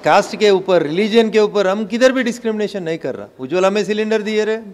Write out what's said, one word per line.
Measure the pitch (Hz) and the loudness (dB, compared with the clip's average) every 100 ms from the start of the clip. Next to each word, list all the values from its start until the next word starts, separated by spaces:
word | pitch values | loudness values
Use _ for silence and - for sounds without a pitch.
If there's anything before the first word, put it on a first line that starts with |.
कास्ट | 151 180 202 190 | 4 2 2 0
के | 208 | 2
ऊपर, | 190 190 175 | 2 2 2
रिलीजन | 147 165 214 226 220 | 2 0 2 2 2
के | 214 | 2
ऊपर | 208 190 185 | 2 2 0
हम | 202 220 | -2 -4
किधर | 233 254 | 2 2
भी | 262 | 2
डिस्क्रिमिनेशन | 240 233 226 214 202 202 | -2 -4 -4 -4 -4 -4
नहीं | 165 165 | -6 -6
कर | 139 | -6
रहा। | 117 104 - | -8 -14 -14
उज्ज्वला | 131 175 190 | -4 0 0
में | 208 | 0
सिलेंडर | 185 208 220 220 | -2 -2 0 -2
दिए | 208 214 | -2 -2
रहे, | 214 220 214 | -2 -4 -8